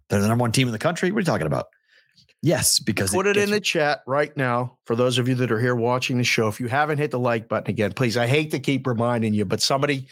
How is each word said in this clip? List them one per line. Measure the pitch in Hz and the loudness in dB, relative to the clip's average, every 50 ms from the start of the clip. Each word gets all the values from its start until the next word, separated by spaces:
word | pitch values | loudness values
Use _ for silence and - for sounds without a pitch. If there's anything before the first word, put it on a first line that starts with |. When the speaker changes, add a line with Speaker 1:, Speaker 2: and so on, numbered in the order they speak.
| _ - | _ -2
Speaker 1:
They're | - 101 | 0 0
the | 101 107 | 2 2
number | 113 123 | 2 2
one | 123 117 | 2 2
team | 107 135 131 | 2 2 2
in | 123 | 0
the | 113 - | 0 -2
country. | - 165 180 - 190 180 | -2 -2 -2 0 -2 0
What | 214 220 | 0 0
are | |
you | 185 | 0
talking | 151 110 98 80 | 0 0 0 0
about? | 76 69 62 - - _ _ _ _ _ _ _ _ _ _ _ _ _ - - | -2 -2 -4 -6 -8 _ _ _ _ _ _ _ _ _ _ _ _ _ -4 0
Yes, | 156 165 120 107 - - - | 0 0 2 2 0 0 0
because | - - - - 98 98 | 0 -2 -2 -2 -2 -2
Speaker 2:
Put | - 185 190 202 | 0 0 2 2
Speaker 1:
it | 202 | 2
Speaker 2:
it | |
in | 202 208 202 | 2 2 2
Speaker 1:
gets | |
Speaker 2:
the | 208 208 | 0 0
chat | - - - 165 147 147 151 - - | 0 0 0 0 2 0 0 -2 -4
right | 123 135 147 151 151 - | -2 0 0 0 0 -2
now | 147 131 123 120 123 123 123 - _ _ | -2 0 0 0 0 -2 -4 -8 _ _
for | - 117 | -2 0
those | 117 123 127 120 127 | 2 2 2 2 2
of | 120 127 | 0 0
you | 131 | 0
that | 123 127 113 | 0 0 0
are | 113 107 | 0 0
here | 127 123 123 | 2 0 0
watching | 117 113 123 123 127 - - 120 123 | 2 0 0 0 0 -2 -2 0 0
the | 120 | 0
show. | - - 123 113 107 | 0 2 2 0 0
If | 104 - | -2 -4
you | 127 | -4
haven't | 110 127 143 151 151 151 139 | -2 0 0 0 0 0 -2
hit | 151 147 | -2 -2
the | - 123 | -2 -2
like | 123 120 117 113 104 - | 0 0 0 -2 -2 -2
button | 107 101 - - | -4 -4 -2 -4
again, | 92 107 107 92 | -2 -2 -2 -2
please. | - - 131 117 101 | 0 0 -2 0 0
I | 120 117 | 0 0
hate | 120 139 156 156 156 | 2 2 0 0 0
to | - 135 | -4 -4
keep | 127 147 139 131 131 | -2 -2 -2 -2 -2
reminding | 131 117 110 117 120 120 113 113 110 | -2 -2 0 0 0 0 0 0 0
you, | 107 104 101 | 0 0 0
but | 95 110 110 | 0 -2 -2
somebody | - - 143 135 143 147 143 135 131 - | 0 0 0 0 0 0 -2 -4 -6 -10